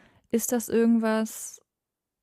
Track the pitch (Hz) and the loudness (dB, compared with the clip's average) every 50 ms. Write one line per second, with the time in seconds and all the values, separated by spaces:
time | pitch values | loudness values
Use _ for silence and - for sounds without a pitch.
0 | _ _ _ _ _ - - 233 - - 254 240 - - - 226 226 226 233 226 | _ _ _ _ _ -2 -2 -2 0 0 -2 -2 -2 0 2 2 4 4 4 2
1 | 220 220 220 220 220 220 - - - - - - _ _ _ _ _ _ _ _ | 2 0 0 0 -2 -4 -8 -12 -14 -14 -16 -20 _ _ _ _ _ _ _ _
2 | _ _ _ _ | _ _ _ _